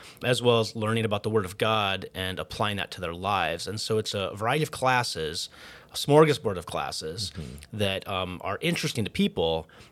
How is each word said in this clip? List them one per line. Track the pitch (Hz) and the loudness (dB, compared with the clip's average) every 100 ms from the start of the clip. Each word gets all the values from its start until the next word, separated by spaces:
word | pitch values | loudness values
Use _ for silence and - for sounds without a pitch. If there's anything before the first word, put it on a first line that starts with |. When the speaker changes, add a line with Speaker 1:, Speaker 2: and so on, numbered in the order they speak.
| - - | -20 -4
Speaker 1:
as | 117 123 | 0 4
well | 120 117 | 6 4
as | 110 113 | 4 0
learning | 107 113 | 0 2
about | 110 104 | 2 0
the | 110 | 0
Word | 110 | 0
of | 90 98 | 0 0
God | 110 110 101 95 95 92 | 2 2 2 -2 -4 -6
and | 92 92 | -4 -4
applying | 82 - 104 101 | -6 -2 -2 -2
that | - | -6
to | - | -6
their | 87 | -6
lives. | 85 98 98 82 82 - | -4 0 2 2 -2 -4
And | 107 | -6
so | - 110 | -2 -2
it's | - | 0
a | 104 95 | -2 -4
variety | 98 113 147 | -2 0 0
of | 151 | 0
classes, | - 127 127 117 - 78 80 - - - - - | 0 2 2 2 -2 -4 -4 -8 -12 -20 -20 -14
a | - | -6
smorgasbord | - 147 160 131 107 90 | 6 8 8 6 -2 -4
of | 80 | -4
classes | 85 69 - 78 87 - - | -4 -4 -6 -6 -6 -8 -8
Speaker 2:
Mm-hmm. | 69 69 - 107 | -10 -12 -10 -2
Speaker 1:
that, | 101 95 - | -2 -2 -4
um, | 95 90 90 | -4 -4 -4
are | 87 101 | -6 -2
interesting | 170 165 156 - 95 | 0 0 -2 -2 -2
to | |
people, | - 202 - 82 82 80 - - | 0 0 2 2 0 -4 -14 -20